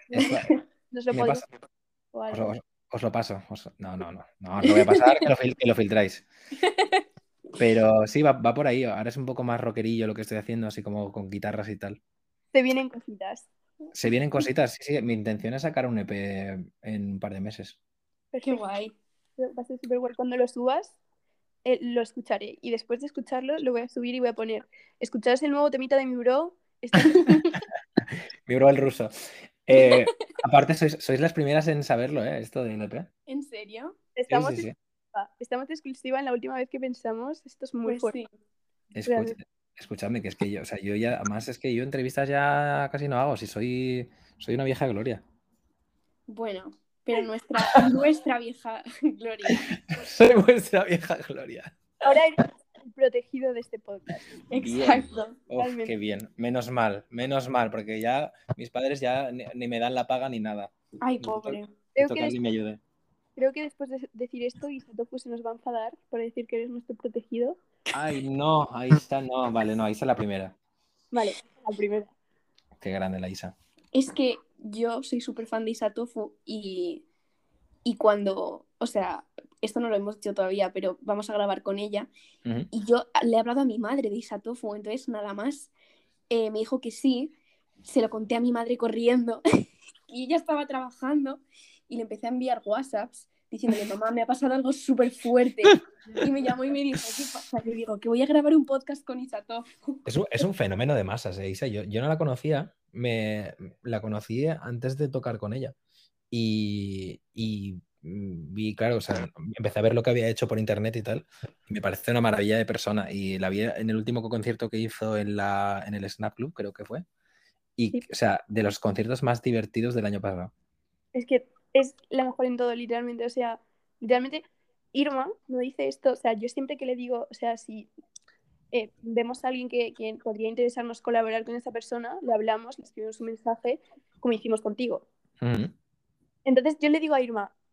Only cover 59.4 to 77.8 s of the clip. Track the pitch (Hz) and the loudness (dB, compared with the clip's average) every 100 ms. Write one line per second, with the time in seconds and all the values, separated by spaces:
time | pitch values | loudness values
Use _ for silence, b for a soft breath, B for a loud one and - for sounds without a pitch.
59.4 | - 123 120 117 120 127 123 127 135 117 | -12 -8 -4 -2 -2 0 -2 -2 -2 -4
60.4 | 107 104 101 _ _ - 247 247 220 214 | -6 -6 -10 _ _ -6 -4 -2 -4 -8
61.4 | 214 202 208 _ _ 269 285 107 110 123 | -6 -10 -12 _ _ 0 2 0 -2 -2
62.4 | 117 110 107 107 _ _ _ _ _ - | -2 -2 -4 -8 _ _ _ _ _ -2
63.4 | 262 302 294 - 269 262 269 220 247 247 | -2 -2 -10 -10 -10 -10 -12 -10 -10 -6
64.4 | 247 - 285 269 240 220 233 254 247 233 | -8 -8 -12 -12 -12 -10 -8 -10 -10 -10
65.4 | 226 233 247 233 226 - _ 233 226 240 | -8 -8 -6 -6 -6 -10 _ -6 -4 -6
66.4 | 226 226 247 240 - - 233 233 - 233 | -4 -4 -4 -8 -12 -10 -8 -8 -4 -2
67.4 | 247 359 _ _ - - 156 139 135 139 | -2 -4 _ _ -8 -4 -2 -2 -2 0
68.4 | 151 156 143 120 127 151 - 135 131 127 | 4 4 2 -2 2 2 0 -6 -4 -2
69.4 | 123 113 110 110 107 104 135 117 104 98 | 0 0 0 0 -2 -2 0 0 -2 -6
70.4 | 95 - _ _ _ _ _ 240 202 - | -8 -14 _ _ _ _ _ -4 -4 -6
71.4 | - _ 220 208 208 208 202 _ _ _ | -14 _ -10 -4 -2 -2 -6 _ _ _
72.4 | _ _ _ _ 98 95 95 92 92 95 | _ _ _ _ -6 -4 -4 -4 -8 -10
73.4 | 92 - _ _ _ 262 269 - 254 - | -12 -14 _ _ _ -2 0 0 -2 -4
74.4 | _ _ 214 214 233 233 269 240 247 233 | _ _ -12 -6 -4 -4 -6 -6 -6 -10
75.4 | 226 226 220 226 208 220 233 226 208 _ | -8 -6 -6 -4 -4 -4 -8 -8 -10 _
76.4 | - 214 196 185 175 - _ _ _ _ | -12 -10 -8 -6 -6 -8 _ _ _ _
77.4 | _ _ _ _ | _ _ _ _